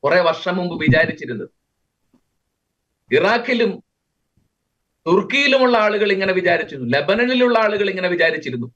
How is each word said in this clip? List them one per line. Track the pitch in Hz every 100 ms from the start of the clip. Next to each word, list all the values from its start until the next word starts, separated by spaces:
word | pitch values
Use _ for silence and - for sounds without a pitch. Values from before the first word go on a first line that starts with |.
കുറെ | 143 180 170
വർഷം | 160 180 185
മുമ്പ് | 180 160
വിചാരിച്ചിരുന്നത്. | 156 156 165 156 131 117 - _ _ _ _ _ _ _ _ _ _ _ _ _ _ _ _ 135
ഇറാഖിലും | 185 233 233 240 240 - _ _ _ _ _ _ _ _ _ _ _ _ 160
തുർക്കിയിലുമുള്ള | 190 - 269 285 262 254 233 214
ആളുകൾ | 208 208 190
ഇങ്ങനെ | 190 185
വിചാരിച്ചിരുന്നു, | 175 170 - 143 120 120
ലബനനിലുള്ള | - 208 247 254 247 226 214
ആളുകൾ | 208 202
ഇങ്ങനെ | 185 180
വിചാരിച്ചിരുന്നു. | 175 160 156 147 123 117